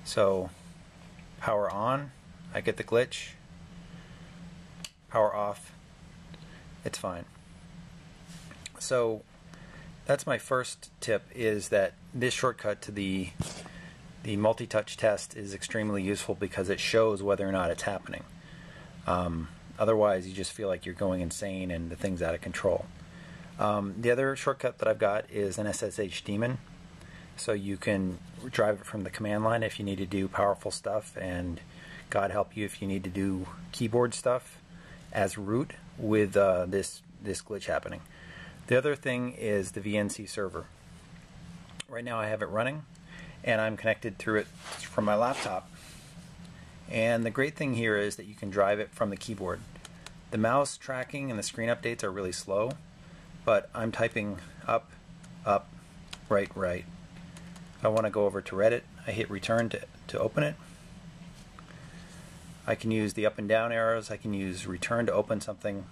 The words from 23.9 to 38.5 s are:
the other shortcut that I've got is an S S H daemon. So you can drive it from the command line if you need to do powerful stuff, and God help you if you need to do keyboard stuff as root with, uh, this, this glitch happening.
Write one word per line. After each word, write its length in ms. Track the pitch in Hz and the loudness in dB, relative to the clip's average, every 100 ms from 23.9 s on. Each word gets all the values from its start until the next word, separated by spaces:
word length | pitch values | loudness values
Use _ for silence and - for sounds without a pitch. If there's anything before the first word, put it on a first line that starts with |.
| 95 | 0
the 120 | 120 | 2
other 240 | 120 135 139 | 4 2 2
shortcut 440 | - 131 127 - | 0 0 -2 2
that 80 | 110 | 2
I've 120 | 107 | 4
got 300 | 104 104 - | 4 2 -2
is 280 | 107 101 92 | 0 0 0
an 100 | 104 | -2
S 160 | 90 | 0
S 160 | 107 - | -2 -2
H 240 | 98 85 | -2 -4
daemon. 340 | - 101 120 127 - - - - - - - - | -4 0 0 -2 -8 -18 -18 -18 -18 -16 -16 -8
So 160 | - | 0
you 240 | 107 98 98 | 0 0 -2
can 400 | - 101 92 90 - - 131 | 2 4 2 -2 -10 -12 -4
drive 320 | - 107 104 | 2 4 4
it 40 | - | -2
from 180 | 107 | -6
the 60 | 92 | -6
command 340 | - 107 104 | -4 0 2
line 200 | 110 117 | 4 2
if 160 | 110 - | 0 -2
you 60 | 101 | -2
need 120 | 95 | -2
to 60 | 95 | 0
do 220 | 101 95 | 0 0
powerful 440 | - 101 98 - | 4 4 4 -2
stuff, 440 | - - 107 - - | -4 -2 -2 -4 -8
and 420 | 92 90 87 85 - - - - - | -4 -2 -2 -6 -10 -18 -16 -16 -2
God 220 | 107 98 | 2 2
help 260 | 98 98 - | 2 0 0
you 80 | 101 | -4
if 160 | - | -2
you 60 | 98 | -2
need 160 | 98 | -2
to 60 | 92 | -2
do 380 | 92 98 95 92 87 - | 0 0 0 -4 -10 -12
keyboard 420 | - 117 120 123 | -2 2 4 2
stuff 440 | - 127 127 - - - - - - - | 2 2 0 -2 -20 -20 -20 -18 -18 -4
as 260 | - 98 - | 0 0 0
root 340 | 98 117 147 - - - | 0 0 0 -6 -16 -6
with, 380 | 107 107 104 98 | 4 6 6 8
uh, 300 | 98 90 90 | 8 6 4
this, 340 | 98 92 - - - | 2 0 -8 -18 -12
this 200 | 101 90 | -6 -6
glitch 240 | - 101 - | -4 -8 -2
happening. 360 | 76 - 85 - - - - - | -2 -2 -10 -12 -18 -18 -16 -16